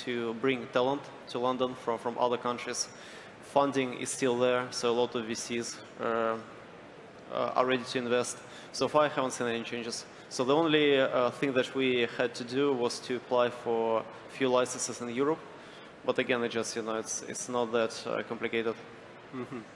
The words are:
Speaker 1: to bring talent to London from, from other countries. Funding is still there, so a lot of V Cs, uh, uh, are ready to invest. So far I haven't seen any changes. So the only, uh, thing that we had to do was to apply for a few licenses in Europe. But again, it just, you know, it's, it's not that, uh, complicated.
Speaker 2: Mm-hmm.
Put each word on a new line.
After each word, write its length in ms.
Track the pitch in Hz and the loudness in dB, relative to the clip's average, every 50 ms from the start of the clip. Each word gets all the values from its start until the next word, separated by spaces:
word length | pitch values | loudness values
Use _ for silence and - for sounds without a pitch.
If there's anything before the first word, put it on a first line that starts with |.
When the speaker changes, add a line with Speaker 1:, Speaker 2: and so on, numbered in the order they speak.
| - | -6
Speaker 1:
to 300 | 127 123 120 117 113 117 113 | -4 -2 -2 -2 -2 -2 0
bring 260 | 131 135 131 123 113 - - | 2 2 2 2 0 0 2
talent 280 | 127 123 135 143 147 143 - - - - - | 2 4 4 2 0 -4 -8 -14 -16 -12 -8
to 100 | - 123 | -4 0
London 340 | 120 127 127 123 127 127 127 | 0 0 2 2 0 0 -2
from, 240 | - - 120 117 110 | -2 -4 -4 -2 -2
from 200 | - 120 117 117 | -2 -4 0 2
other 180 | 123 123 120 | 2 2 2
countries. 540 | 117 120 123 120 117 - 120 117 - - - - - - - - - - - - - - | 0 0 -2 -2 -2 -4 -6 -4 -4 -4 -6 -8 -16 -16 -16 -16 -16 -16 -16 -18 -18 -6
Funding 500 | - - 139 143 139 127 135 131 123 120 | 0 4 4 4 4 4 2 0 0 -2
is 160 | - 127 - | -6 -6 -6
still 280 | - - 135 127 120 120 | -2 0 2 2 4 4
there, 300 | 127 127 123 123 127 123 | 4 4 4 4 0 -2
so 200 | - - 123 120 | -2 0 2 4
a 0 | |
lot 240 | 113 120 123 120 - | 4 4 2 2 0
of 80 | 123 113 | -2 -4
V 100 | 110 117 | -4 -4
Cs, 420 | - - - 120 117 117 - - - - - - - | -6 -6 -4 -4 -4 -4 -6 -8 -12 -14 -16 -8 -4
uh, 20 | 120 | -2
uh, 320 | 117 113 117 113 113 113 110 110 - - - - - - - - - - - - - - - - - 120 123 123 120 - | 0 0 2 2 0 0 -2 -6 -12 -16 -18 -18 -18 -18 -18 -18 -18 -18 -18 -18 -18 -18 -18 -12 -6 -4 -2 -2 0 2
are 100 | 123 127 | 2 2
ready 180 | 127 131 127 117 | 2 2 0 0
to 140 | - - 127 | -2 -4 -2
invest. 400 | 123 120 123 123 120 - - - - - - - - - - | 0 2 2 2 2 0 -4 -10 -12 -16 -16 -16 -16 -10 -4
So 160 | - 139 120 | -2 0 2
far 160 | - 151 151 | 4 4 4
I 20 | 143 | 4
haven't 240 | 131 147 131 127 | 2 0 -2 0
seen 160 | 120 - 123 117 | 0 -2 -2 -2
any 160 | 113 117 113 | -2 -2 -4
changes. 420 | - 120 120 113 117 110 - - - - - - - | -4 -6 -6 -6 -6 -6 -8 -10 -12 -16 -18 -14 -6
So 160 | - - 127 | -2 0 2
the 100 | 123 143 | 4 4
only, 460 | 160 165 160 151 151 147 143 139 135 | 6 6 6 6 6 6 8 6 6
uh, 300 | 135 120 - 131 123 120 | 6 4 4 4 2 2
thing 220 | 120 - 147 139 123 | 2 0 0 2 2
that 200 | 127 120 - - | 2 2 2 2
we 340 | 135 131 127 127 123 117 113 - - | 2 2 4 4 4 2 2 2 0
had 180 | 127 120 - | 0 0 -2
to 80 | - 123 | -4 -6
do 300 | 117 123 135 143 143 135 | -2 0 2 2 2 2
was 260 | 120 120 117 - - - - | 2 2 0 0 -2 -6 -4
to 80 | 127 | -4
apply 360 | 117 - - 127 123 123 120 | -4 -2 0 2 4 4 4
for 480 | 117 - - 120 117 113 113 113 113 110 | 0 -2 -2 0 0 2 2 2 2 0
a 320 | - - - - - - | -2 -4 -10 -16 -16 -12
few 180 | - - 135 127 | -4 0 2 4
licenses 500 | 123 123 127 123 - 127 - - 113 - | 4 4 4 2 0 -4 -6 -6 -6 -6
in 80 | 120 120 117 | -6 -4 0
Europe. 240 | 127 139 147 160 165 - - - - - - - - - - - - - | 0 2 2 2 0 -4 -12 -16 -18 -18 -18 -18 -18 -18 -18 -18 -6 -2
But 140 | 127 123 - | 0 2 2
again, 240 | 127 117 127 120 120 | 2 2 2 2 0
it 60 | 113 | 0
just, 260 | 113 113 110 - - | 0 -2 -2 -2 -4
you 60 | 120 | -4
know, 160 | 107 110 110 110 | -4 -2 -2 -4
it's, 240 | 110 - - - - - | -4 -4 -6 -6 -6 -8
it's 180 | - - - - | -8 -8 -6 -4
not 240 | 123 123 120 110 | 0 0 0 2
that, 320 | 117 117 113 113 - - - | 2 2 2 2 0 -4 -4
uh, 160 | 117 113 110 107 | -2 -2 -2 -2
complicated. 520 | - 120 110 113 113 117 113 110 113 110 - - - - - - - - - - - - | -4 -4 -4 -4 -2 0 0 0 0 -2 -4 -8 -16 -16 -18 -18 -18 -18 -18 -16 -12 -10
Speaker 2:
Mm-hmm. 260 | 127 120 113 135 117 107 - - | -8 -8 -8 -10 -12 -12 -14 -16